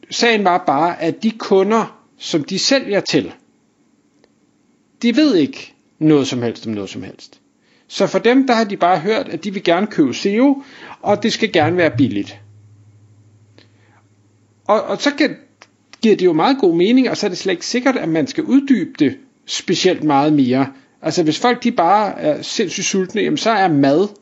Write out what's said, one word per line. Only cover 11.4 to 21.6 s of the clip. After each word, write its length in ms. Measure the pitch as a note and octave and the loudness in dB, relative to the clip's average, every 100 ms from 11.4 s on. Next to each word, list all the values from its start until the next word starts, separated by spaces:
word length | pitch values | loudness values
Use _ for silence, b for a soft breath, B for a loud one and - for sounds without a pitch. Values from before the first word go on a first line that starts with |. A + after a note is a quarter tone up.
| A3 | 0
gerne 240 | E3+ D3+ F3+ | 2 2 2
være 140 | D#3+ | 0
billigt. 500 | A#2 B2 G2+ F#2+ - - _ _ _ _ _ _ _ _ _ _ _ b b b b _ _ _ _ _ _ | 2 0 0 -6 -12 -20 _ _ _ _ _ _ _ _ _ _ _ b b b b _ _ _ _ _ _
Og, 180 | - G#3+ | -2 -2
og 200 | - G3 | -2 -4
så 80 | C#4+ | -2
kan, 260 | C#4+ C4+ - _ _ - _ _ - | 0 -2 -4 _ _ -20 _ _ -2
giver 140 | A3 F3 | 2 4
det 80 | |
jo 80 | F3+ | 2
meget 260 | D#3 G3+ C4+ | 2 2 2
god 160 | F#3+ E3 | 2 2
mening, 340 | F#3+ B3+ B3 | 4 4 2
og 60 | - | -2
så 100 | G#3 | -4
er 20 | |
det 100 | F3+ | -4
slet 140 | F#3+ | -4
ikke 140 | F3 - | -6 -4
sikkert, 300 | A#3+ B3 - | -4 -2 -2
at 120 | E3 | -2
man 180 | D#3+ C#3 | -2 -2
skal 180 | - | -4
uddybe 480 | - C4 C#4 A3+ D#3 - | 0 0 2 0 0 0
det 200 | C#3 - - _ - | 0 0 -10 _ -12
specielt 580 | - - E3+ F#3 C3+ | -10 -4 0 0 0
meget 280 | D3+ E3 D3+ | 0 2 4
mere. 400 | D3+ B2 C3 C3+ B B B | 2 2 2 -2 B B B
Altså, 200 | D#3+ D#3+ | -4 -2
hvis 160 | D#3 D3+ | 0 0
folk 240 | B3 B3 | 0 0